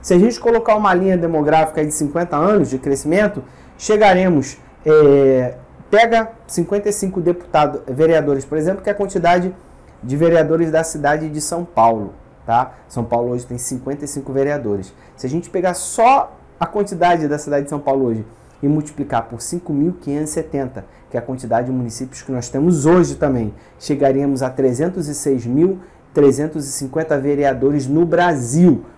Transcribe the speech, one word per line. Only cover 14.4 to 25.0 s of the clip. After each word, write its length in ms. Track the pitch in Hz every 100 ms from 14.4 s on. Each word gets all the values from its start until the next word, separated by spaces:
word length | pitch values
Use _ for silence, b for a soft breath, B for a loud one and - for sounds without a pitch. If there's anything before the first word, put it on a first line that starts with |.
| 139 147 113 101 92 - b -
Se 100 | -
a 20 |
gente 200 | 156 175
pegar 240 | 190 180
só 600 | 175 - - 226 269 - - - -
a 80 | -
quantidade 640 | 208 202 175 175 170 151
da 100 | 143
cidade 280 | 147 143 139
de 40 |
São 100 | 147
Paulo 260 | 143 135 127
hoje 200 | 113 107 b b b
e 40 | 143
multiplicar 540 | 151 151 - 143 120
por 180 | 113 117
cinco 320 | - 175 175
mil 200 | 147 160 175
quinhentos 300 | - 143 151
e 40 |
setenta, 520 | 165 160 139 131 127 92 b b
que 60 | 123
é 20 |
a 40 |
quantidade 440 | 117 131 123 113 123
de 60 |
municípios 480 | 127 120 110 131 -
que 100 | -
nós 160 | 127 123
temos 380 | 135 160 165 139
hoje 300 | 180 156 139
também, 380 | 147 127 110 - B B
chegaríamos 640 | - 139 135 135 143 135
a 80 | 131
trezentos 600 | 127 131 123 165 185